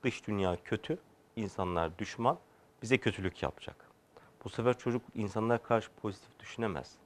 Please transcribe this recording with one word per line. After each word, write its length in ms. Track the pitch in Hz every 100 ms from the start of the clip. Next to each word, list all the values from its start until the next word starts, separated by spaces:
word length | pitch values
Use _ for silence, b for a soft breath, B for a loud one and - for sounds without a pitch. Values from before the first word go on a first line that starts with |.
"Dış 240 | 131 - -
dünya 300 | 101 95 87
kötü, 340 | - 110 - 165 - - _ -
insanlar 640 | 101 - 90 87 82 87
düşman, 400 | 104 - 117 170 - b b _
bize 160 | 113 131
kötülük 440 | 110 98 95 -
yapacak." 480 | 71 - - - - - _ B B B
Bu 40 | -
sefer 300 | - 120 123
çocuk 240 | 123 120 -
insanlara 440 | - 104 110 113 117
karşı 320 | - 113 - -
pozitif 380 | 107 95 - -
düşünemez. 540 | - - 110 78 64 -